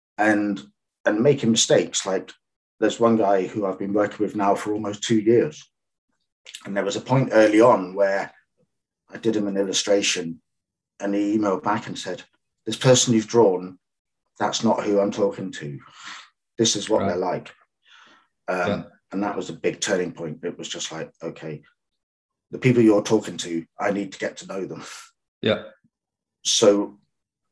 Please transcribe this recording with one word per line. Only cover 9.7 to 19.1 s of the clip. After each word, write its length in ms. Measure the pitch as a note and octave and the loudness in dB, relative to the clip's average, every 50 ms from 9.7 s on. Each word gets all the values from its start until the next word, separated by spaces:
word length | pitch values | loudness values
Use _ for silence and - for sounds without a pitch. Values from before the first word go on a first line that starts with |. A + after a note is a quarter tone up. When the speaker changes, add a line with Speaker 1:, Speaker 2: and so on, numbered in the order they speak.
| F2+ - - G#2 G2+ G2+ G2 - - F#2 E2+ E2 E2 - _ _ _ _ _ _ _ _ _ _ _ - | -2 -2 0 2 2 2 2 0 -2 -4 -6 -8 -10 -14 _ _ _ _ _ _ _ _ _ _ _ -8
Speaker 1:
and 140 | G2+ G2+ G2+ | -6 -2 -2
he 240 | G2+ G#2 G2+ G#2 | -2 0 0 0
emailed 240 | A2 G#2+ G2+ F#2+ F2+ - | 0 0 0 -2 -2 -2
back 220 | G#2+ G#2 A2 - | -2 -2 -4 -4
and 100 | - F#2 - | -8 -12 -10
said, 240 | - F#2+ F2+ - - _ _ _ _ _ _ _ - | -10 -10 -10 -10 -12 _ _ _ _ _ _ _ -10
"This 120 | A2+ A2+ | -10 -4
person 360 | - - C3+ B2+ B2 - B2+ A2+ | 2 4 6 6 6 6 4 2
you've 140 | A2 G#2+ | 2 2
drawn, 500 | - - A#2 A2+ G2 F2+ F2+ F2+ F#2 F#2 _ _ _ _ _ _ _ _ _ _ _ _ - | 2 4 6 6 6 4 0 -4 -10 -14 _ _ _ _ _ _ _ _ _ _ _ _ -6
that's 240 | G#2+ G#2 - - A#2 | -4 -4 -2 0 0
not 200 | A2 G2+ - - | 0 0 0 0
who 160 | G#2 G2+ G2 | 0 2 2
I'm 120 | G2+ G#2+ | 2 0
talking 400 | A2+ A2 G2+ G2 - - F#2+ F#2+ | 0 0 -2 -2 -2 -4 -10 -10
to. 280 | - - D#2+ D2 C#2 C2 - - - - - - - - - - _ _ _ _ _ | -10 -10 -12 -12 -12 -14 -16 -20 -20 -20 -18 -18 -18 -18 -20 -20 _ _ _ _ _
This 180 | - A2+ A2 - | 0 0 0 0
is 140 | G#2 G2 - | -2 -2 0
what 120 | G#2+ G2 | 0 0
Speaker 2:
Right. 80 | G2 G2 | 0 0
Speaker 1:
they're 80 | G2+ | -2
like." 360 | F#2 F2+ F2+ E2+ - - - - _ _ _ _ _ _ _ _ - - - - _ _ _ _ _ _ | -2 -2 -2 -4 -6 -8 -12 -20 _ _ _ _ _ _ _ _ -20 -20 -20 -20 _ _ _ _ _ _
Um, 200 | - F#2 F2+ F2 | -6 -4 -2 -2
Speaker 2:
Yeah. 160 | G#2 G2+ E2 D#2+ - _ _ _ - | -2 -2 -4 -6 -12 _ _ _ -10